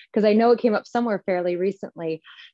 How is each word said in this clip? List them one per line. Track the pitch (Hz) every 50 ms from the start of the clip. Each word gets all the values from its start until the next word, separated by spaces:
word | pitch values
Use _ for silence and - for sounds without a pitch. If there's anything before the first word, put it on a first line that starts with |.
| - _ -
'cause | 220 202
I | 214 208
know | 214 226 240 240
it | 226
came | - 240 208
up | 202 -
somewhere | - - 240 240 233 208 190 -
fairly | - 190 180 175 180 175
recently, | 170 185 196 196 - - 190 - - 170 160 160 160 _ - - - - -